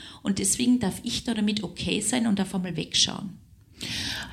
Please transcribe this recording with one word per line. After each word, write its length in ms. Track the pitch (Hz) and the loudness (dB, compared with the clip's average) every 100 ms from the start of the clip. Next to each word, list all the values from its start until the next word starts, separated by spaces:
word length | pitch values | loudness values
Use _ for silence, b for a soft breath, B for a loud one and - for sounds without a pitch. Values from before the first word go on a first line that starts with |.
| B B | B B
und 180 | - 196 | -2 0
deswegen 400 | 196 - 247 247 | 2 2 4 4
darf 200 | 190 - | 4 -2
ich 180 | 240 - | -4 -4
da 100 | - | -2
damit 300 | 214 208 208 | 0 2 0
okay 380 | 175 - 175 180 | -2 -4 0 2
sein 260 | - 254 226 | 2 2 4
und 120 | 196 | 2
darf 140 | 190 | 2
einmal 220 | 190 180 160 | -2 -2 -4
wegschauen. 540 | - - - - - - - - - B B B B B B | 0 2 2 0 -8 -12 -20 -20 -20 B B B B B B